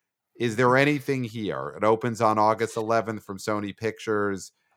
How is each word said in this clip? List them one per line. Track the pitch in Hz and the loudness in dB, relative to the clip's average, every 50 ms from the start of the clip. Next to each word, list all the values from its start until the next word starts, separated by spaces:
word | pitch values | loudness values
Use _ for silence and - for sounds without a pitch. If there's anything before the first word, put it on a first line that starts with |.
| _ _ _ _ _ _ _ | _ _ _ _ _ _ _
Is | - 120 120 107 | -4 -4 -2 2
there | 120 127 123 127 | 2 4 4 6
anything | 135 139 147 151 135 127 143 135 131 123 | 6 4 4 2 -2 -4 -4 -4 -4 -6
here? | 110 110 117 104 87 71 65 69 71 71 | -6 -8 -6 -6 -6 -6 -6 -8 -8 -4
It | 87 104 | 0 4
opens | 110 113 110 - 120 113 104 | 4 4 4 2 -4 0 2
on | 113 107 107 107 | 2 2 4 4
August | 107 107 110 107 113 107 - | 4 4 4 2 -2 -4 -4
eleventh | 117 110 110 113 113 98 113 107 101 - | -4 -2 0 0 0 0 -2 -8 -10 -10
from | - 98 92 | -14 -14 -8
Sony | - 110 107 104 101 98 95 | -6 -4 -4 -4 -4 -8 -8
Pictures. | - 113 110 107 - - 113 107 104 101 101 98 90 - - _ _ _ _ _ | -6 -6 -6 -6 -6 -4 -2 -2 0 0 -2 -4 -6 -10 -16 _ _ _ _ _